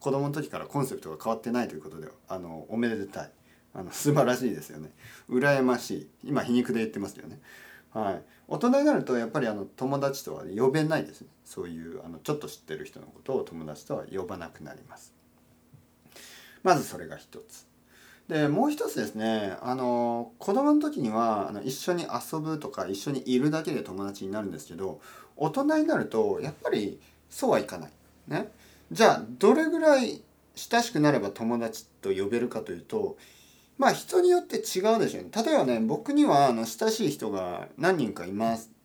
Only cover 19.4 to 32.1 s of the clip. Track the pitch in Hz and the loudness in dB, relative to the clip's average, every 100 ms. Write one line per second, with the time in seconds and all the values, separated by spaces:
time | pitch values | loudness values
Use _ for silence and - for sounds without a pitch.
19.4 | 101 92 123 131 123 120 120 117 120 - | -2 -4 -4 -2 0 2 0 -2 -6 -8
20.4 | - 220 294 302 302 294 117 110 117 107 | -2 2 4 4 4 -2 0 2 2 2
21.4 | 92 101 - 131 - 175 - - - 160 | -2 -4 -6 -4 -2 -2 -2 -6 -6 -6
22.4 | 156 156 107 - 151 - 151 131 127 123 | -4 -4 -6 -6 -6 -4 -4 -4 2 4
23.4 | 151 160 160 123 - 92 98 98 98 107 | 4 2 -2 -4 -6 -6 -8 -8 -6 -6
24.4 | 98 82 - 85 95 78 - - - - | -6 -8 -12 -8 -8 -8 -14 -20 -20 -4
25.4 | 156 262 285 311 311 294 - 220 208 185 | -2 0 2 4 4 2 0 2 2 0
26.4 | 151 - - 113 101 - - _ _ - | -4 -6 -2 0 -2 -6 -16 _ _ -2
27.4 | 339 - - 180 156 - _ _ - 156 | 2 2 2 -8 -14 -18 _ _ -8 -6
28.4 | 233 - - - - 165 214 - 107 123 | -6 -12 -20 -20 -10 4 6 6 0 4
29.4 | 202 294 320 339 311 269 233 - - _ | 6 6 4 4 6 6 4 -4 -14 _
30.4 | _ - - 233 233 151 151 131 98 - | _ -16 0 0 2 4 4 4 0 -4
31.4 | 113 120 117 - - _ 98 | -2 -2 -2 -6 -16 _ -2